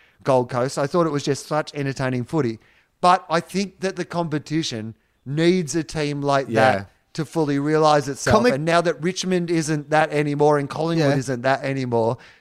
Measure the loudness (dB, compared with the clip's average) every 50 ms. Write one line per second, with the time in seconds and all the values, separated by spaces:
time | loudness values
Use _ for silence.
0 | _ _ _ _ 0 2 2 2 2 0 -2 -2 -2 -2 -2 -2 -2 0 2 2
1 | 2 2 0 -2 0 -2 -2 -2 -4 -4 -4 -4 -4 -4 -6 -6 -6 -6 -4 -4
2 | -4 -4 -2 -4 -4 -2 -2 0 0 0 -2 -6 _ _ _ _ _ _ _ _
3 | 4 4 4 4 2 0 -2 -2 -2 -2 -4 -4 -4 -6 -6 -6 -6 -6 -6 -6
4 | -8 -6 -4 -4 -4 -2 -4 -6 -4 -4 -4 -4 -4 -4 -6 -8 -8 -10 -12 _
5 | _ _ _ _ -10 -6 -2 2 2 2 2 2 0 -2 -2 -4 -4 -4 -4 -4
6 | -2 -2 -2 -2 0 2 2 2 0 0 0 0 2 2 0 -2 -4 -10 _ _
7 | _ _ -10 -10 -8 -6 -2 -2 0 0 0 0 0 0 2 4 4 4 4 4
8 | 2 -2 -6 -4 0 2 4 4 4 4 2 0 0 2 2 2 2 0 -2 -2
9 | -2 -4 -4 -4 -2 -2 0 0 0 0 0 0 0 0 -2 -4 -2 0 2 2
10 | 2 2 0 -2 0 0 0 2 4 4 4 4 0 -2 -4 -4 -2 0 0 2
11 | 2 2 2 0 0 -2 -4 -2 0 0 0 0 0 -2 -4 -4 -2 0 0 2
12 | 2 2 0 -2 -6 -18 -20 _